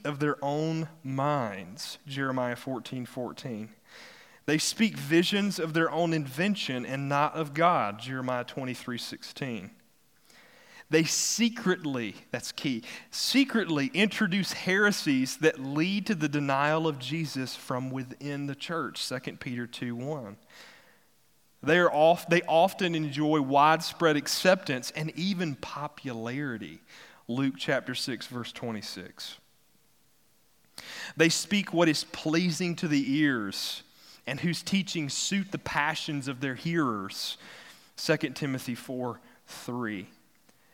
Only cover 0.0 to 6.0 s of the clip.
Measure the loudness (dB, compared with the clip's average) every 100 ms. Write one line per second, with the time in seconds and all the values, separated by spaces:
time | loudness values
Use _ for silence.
0 | -6 -2 -2 0 -2 0 0 -2 -4 -8
1 | -6 -2 0 0 0 -4 -10 -12 -12 -12
2 | -10 -4 -2 0 -2 -4 -6 -8 -6 -8
3 | -8 -8 -8 -8 -8 -8 -10 -16 _ -20
4 | -20 -20 -20 -10 0 0 0 2 2 2
5 | 4 4 6 2 2 0 0 2 2 4